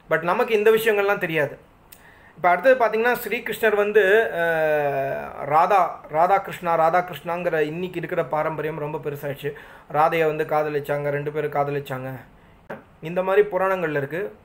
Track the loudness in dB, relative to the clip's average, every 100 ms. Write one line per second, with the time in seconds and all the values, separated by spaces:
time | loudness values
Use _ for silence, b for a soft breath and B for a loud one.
0 | -4 -2 0 0 2 2 4 4 2 2
1 | 0 0 -2 0 -2 -4 -20 _ _ B
2 | B B B -2 2 4 4 4 4 2
3 | 0 0 -4 -6 -6 0 2 2 4 4
4 | 6 4 4 0 0 2 2 2 0 -2
5 | -2 -4 -8 -10 0 2 4 4 2 -4
6 | -6 0 2 2 -2 -6 -2 2 4 2
7 | -2 -8 -8 -4 -2 -2 -2 -4 -8 -8
8 | -6 -4 -2 -2 -2 -4 -6 -6 -8 -6
9 | -8 -8 -10 -8 -10 -10 B B -4 2
10 | 2 4 0 0 0 0 0 -4 -4 -4
11 | -2 -4 -4 -4 -4 -2 -2 -4 -6 -8
12 | -8 -12 -16 -20 b b -16 -16 -16 _
13 | -6 -2 2 2 2 0 0 0 -2 -2
14 | -4 -6 -8 -12